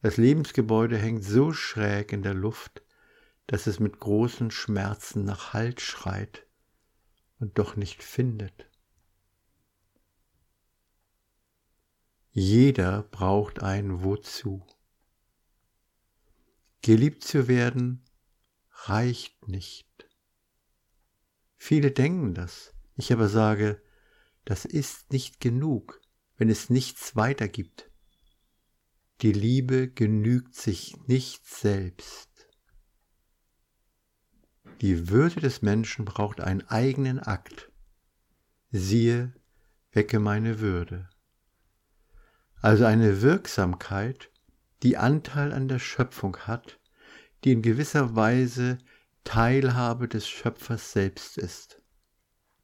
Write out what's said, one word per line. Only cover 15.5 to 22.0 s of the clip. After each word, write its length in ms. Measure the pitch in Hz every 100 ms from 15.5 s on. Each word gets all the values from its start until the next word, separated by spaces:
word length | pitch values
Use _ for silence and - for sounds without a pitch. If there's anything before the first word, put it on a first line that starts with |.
| _ _ _ _ _ _ _ _ _ _ _ _ _
Geliebt 400 | 113 110 143 147
zu 240 | - 151 123
werden 580 | 127 120 123 123 127 _ _ _ _ _ _ _
reicht 760 | - - 101 123 123 - _ -
nicht. 600 | 95 90 - _ _ - _ _ _ _ _ _ _ _ _ _ _ _ _ _ _
Viele 320 | - 151 143
denken 460 | 135